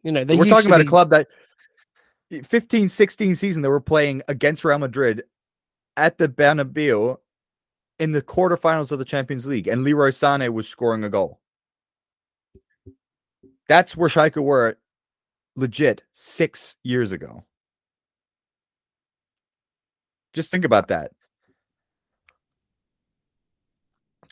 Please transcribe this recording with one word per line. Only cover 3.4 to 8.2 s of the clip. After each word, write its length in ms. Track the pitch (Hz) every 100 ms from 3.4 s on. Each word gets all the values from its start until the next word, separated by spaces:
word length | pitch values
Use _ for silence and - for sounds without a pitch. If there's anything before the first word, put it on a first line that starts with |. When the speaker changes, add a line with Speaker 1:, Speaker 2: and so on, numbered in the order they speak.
| 202 160
Speaker 2:
they 80 | 139
were 120 | 143
playing 420 | - 156 147 135 -
against 360 | 131 147 156
Real 140 | 160 143
Madrid 460 | 139 123 127 110 - _ _ _ _ _ _ -
at 200 | 160 -
the 120 | 156
Bernabeu 920 | 127 143 151 131 139 147 107 117 - _ _ _ _ _ _ _ -
in 140 | 160
the 100 | 147